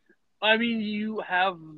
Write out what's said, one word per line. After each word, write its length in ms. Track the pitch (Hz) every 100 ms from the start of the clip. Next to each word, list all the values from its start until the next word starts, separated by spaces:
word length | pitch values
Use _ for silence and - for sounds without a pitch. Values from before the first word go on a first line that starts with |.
| _ _ _ _
I 160 | 208 220
mean, 240 | 233 226
you 400 | 208 208 220 220 -
have 320 | 180 190 175 156